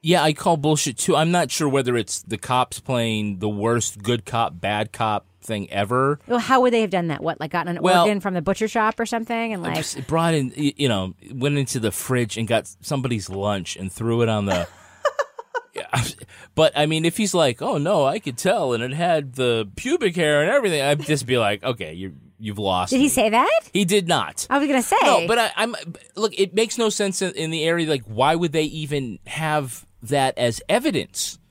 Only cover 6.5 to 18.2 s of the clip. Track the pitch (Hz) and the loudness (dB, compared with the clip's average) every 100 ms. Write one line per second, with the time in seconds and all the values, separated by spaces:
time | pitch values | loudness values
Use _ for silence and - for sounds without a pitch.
6.5 | 262 254 226 214 185 170 147 156 - 156 | 4 4 2 0 0 -2 -4 -4 -6 -4
7.5 | 175 165 175 180 180 170 202 196 180 156 | -4 -4 0 4 4 4 2 -2 -2 -2
8.5 | 190 220 233 220 226 226 233 226 233 226 | -2 -2 0 0 0 -4 -4 -4 -4 -4
9.5 | 208 170 160 151 - 127 160 165 160 131 | -4 -4 -4 -4 -8 -2 0 2 0 -2
10.5 | - 147 - 139 104 92 - - 131 139 | -2 -2 0 0 0 -2 -8 -14 -4 0
11.5 | 143 135 131 107 - - 127 113 107 110 | 0 -2 0 -2 -2 -2 0 0 -2 0
12.5 | 113 - - - 143 127 117 95 95 101 | 0 -2 -16 -6 -4 -2 -4 -4 -4 -2
13.5 | 101 85 - 95 - 113 117 113 110 98 | -2 -4 -8 -10 -6 -2 2 2 2 0
14.5 | 92 85 - - - 587 - - - - | -2 -4 -10 -20 -6 -6 -4 -6 -8 -10
15.5 | 494 - - - - 113 - - - - | -10 -10 -12 -4 -2 -2 -8 -18 -20 -8
16.5 | - 156 - 151 160 165 165 208 180 147 | 2 4 4 0 2 0 0 0 4 2
17.5 | 117 196 190 151 196 135 160 | 2 -2 0 0 2 2 0